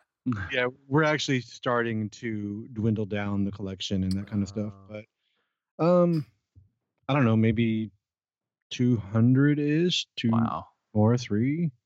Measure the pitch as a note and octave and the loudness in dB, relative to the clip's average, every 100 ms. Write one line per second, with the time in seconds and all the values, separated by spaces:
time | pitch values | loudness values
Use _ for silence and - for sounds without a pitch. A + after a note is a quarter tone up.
0 | _ _ - G#2+ F#2 C3 B2 C3 - D3 | _ _ -6 -6 -4 -2 -2 -4 -2 2
1 | D#3 D3+ - C3 - - C3 A#2+ A#2 A2 | 4 2 0 -2 -4 -8 -2 0 0 -2
2 | G#2+ - A#2+ G#2+ G#2 G2+ - A2+ A2+ G#2+ | -4 -6 -8 -6 -6 -8 -10 -4 0 0
3 | G2+ G#2 G2+ G2+ G2 G2 G2 F#2+ - G2 | -2 -4 -4 -2 -4 -4 -10 -8 -6 -2
4 | F#2+ F#2+ G2+ G#2 G2 G#2+ G#2 G2 G2 G#2+ | -2 -4 -4 -4 -4 -4 -8 -10 -16 -16
5 | G#2+ _ _ _ _ _ _ - E3 F3+ | -16 _ _ _ _ _ _ -2 2 4
6 | F3 E3 - _ _ _ _ _ _ _ | 4 2 -4 _ _ _ _ _ _ _
7 | - C#3+ A#2 A2 A2+ A2 A2+ A2 A2 - | -4 2 4 4 2 2 0 -2 -4 -10
8 | _ _ _ _ _ _ - - B2 A#2 | _ _ _ _ _ _ -12 -2 2 2
9 | F#2 A2+ A#2+ C3 C#3+ D3 D3 D3+ F3+ D#3+ | 0 2 4 6 4 2 0 0 0 -2
10 | - - A#2 A2+ A2+ D#2+ - _ _ G#2+ | -6 -4 -2 0 0 -4 -10 _ _ 2
11 | G#2+ B2 B2 G#2 B2+ D#3 E3 - | 4 2 0 -2 0 -2 -4 -6